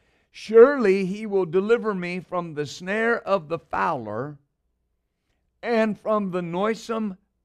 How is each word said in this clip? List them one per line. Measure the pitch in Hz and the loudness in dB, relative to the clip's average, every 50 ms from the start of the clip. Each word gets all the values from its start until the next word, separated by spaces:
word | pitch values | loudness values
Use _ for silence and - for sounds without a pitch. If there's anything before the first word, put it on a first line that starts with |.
| _ _ _ _ _ _ | _ _ _ _ _ _
Surely | _ - - - 220 226 240 285 294 269 226 196 190 196 190 | _ -16 -4 6 10 10 10 10 8 4 2 2 2 2 0
he | 180 196 214 220 | -2 -4 -6 -6
will | 208 196 190 185 | -2 -2 -2 -2
deliver | 165 156 190 196 214 233 240 202 220 202 | 0 0 0 2 2 2 2 0 -2 -4
me | 185 175 175 180 185 | -4 -4 -6 -6 -8
from | 151 - 180 180 175 165 151 | -8 -8 -8 -8 -6 -6 -8
the | 147 147 | -8 -8
snare | - - - 180 185 202 220 226 233 233 - - | -8 -10 -10 -8 -6 -4 -2 0 0 -2 -2 -2
of | - 196 196 151 | -2 -2 -2 -2
the | 147 170 165 | -4 -8 -8
fowler | - _ - 190 196 185 160 127 113 104 104 113 135 151 147 147 _ _ _ _ _ _ _ _ _ _ _ _ _ _ _ _ _ _ _ _ _ _ _ _ - | -8 _ -4 -4 -2 -2 -4 -4 -6 -8 -8 -8 -8 -8 -12 -16 _ _ _ _ _ _ _ _ _ _ _ _ _ _ _ _ _ _ _ _ _ _ _ _ -6
and | 226 240 220 220 220 196 | -2 0 0 0 0 -2
from | - - 220 214 214 202 185 | -4 -2 -2 -2 -2 -2 -4
the | 175 180 | -6 -6
noisome | 175 165 170 180 202 220 226 220 - - 226 226 220 202 185 - _ _ _ _ | -6 -6 -4 -2 -2 -2 -4 -4 -8 -8 -6 -6 -6 -6 -8 -12 _ _ _ _